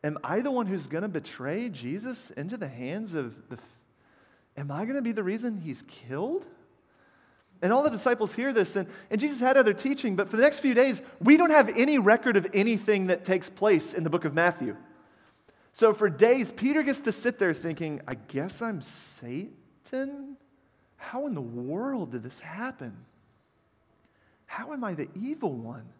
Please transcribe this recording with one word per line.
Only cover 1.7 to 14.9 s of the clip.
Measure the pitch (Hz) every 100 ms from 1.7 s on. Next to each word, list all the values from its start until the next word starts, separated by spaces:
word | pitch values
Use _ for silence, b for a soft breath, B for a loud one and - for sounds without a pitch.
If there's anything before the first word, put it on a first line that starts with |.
| 151 120 175 233 247 -
into | - 151 240
the | 160
hands | 120 127 185 220
of | 165 123 113 -
the | 123
f-, | - _ _ _ b b b b b -
am | 143
I | 143 220
gonna | 277
be | 233
the | 220
reason | 185 220 240 214
he's | 160 123
killed?" | - - 120 135 214 359 - - _ _ _ b b b b b b _
And | 180
all | 247
the | 294
disciples | 226 254 240 208 -
hear | 262
this, | 226 185 196
and, | 180 B B
and | 214
Jesus | 294 277
had | 247 269
other | 226
teaching, | 202 269 269 240 185
but | 202
for | 220
the |
next | 277 294
few | 277
days, | 240 269 214 B B
we | 208 302
don't | 349
have | 302 277 -
any | 262 294
record | 202 233 254 202
of | 185
anything | 185 208 220 202 208 185
that | 180
takes | - 185 -
place | - 208 180 156
in | -
the | 160
book | 170 165
of |
Matthew. | 143 170 175 120 98 -